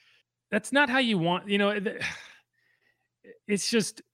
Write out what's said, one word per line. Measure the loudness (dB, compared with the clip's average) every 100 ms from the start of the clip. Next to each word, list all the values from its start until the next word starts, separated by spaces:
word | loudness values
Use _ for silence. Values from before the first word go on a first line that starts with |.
| _ _ _ _ -4
that's | -4 0
not | 2 4
how | 2
you | 2 2
want, | 2 0 0
you | 0
know, | 2 0
th-, | -4 -6 -8 -8 -16 -20 _ _ _ _ _ _ _ _ -20 -14 -4
it's | -2 0
just | 0 0 -8 -20